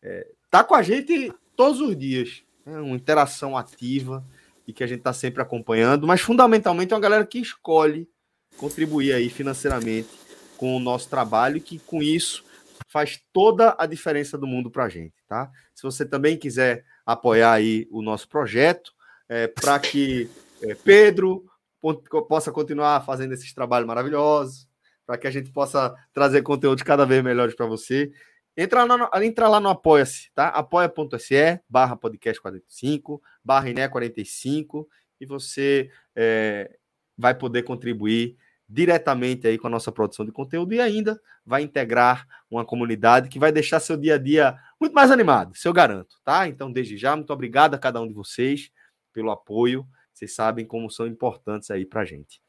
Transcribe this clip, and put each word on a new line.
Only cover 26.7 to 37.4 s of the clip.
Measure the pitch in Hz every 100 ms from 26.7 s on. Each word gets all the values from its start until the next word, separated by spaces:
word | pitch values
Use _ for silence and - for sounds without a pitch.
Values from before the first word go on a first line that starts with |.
| 131 -
cada | 143 135
vez | 131
melhores | 127 120 120
pra | - 117
você. | 110 - 135 143 143 _ _ _ -
Entra | 185 247 240
lá | 247
no, | 240 190
entra | 220 226 220
lá | 208
no | 202
Apoia-se, | 185 160 151 131 - -
tá? | - 156
apoia.se | 151 143 170 170 170 151 120 - 135 156 175 _
barra | 123 127 120
podcast | 113 107 117 107
quarenta | 98 95 _
e |
cinco, | - 131 147 - 147 _ _
barra | 120 135 135
Iné | 120 135
quarenta | 131 120 113
e | 101
cinco, | - 127 147 151 151 151 _ _ _
e | 135
você, | 139 135 - 139 139 135 _ _ -
é, | 113 113 107 101 98 _ _ _ _ -
vai | 123
poder | 127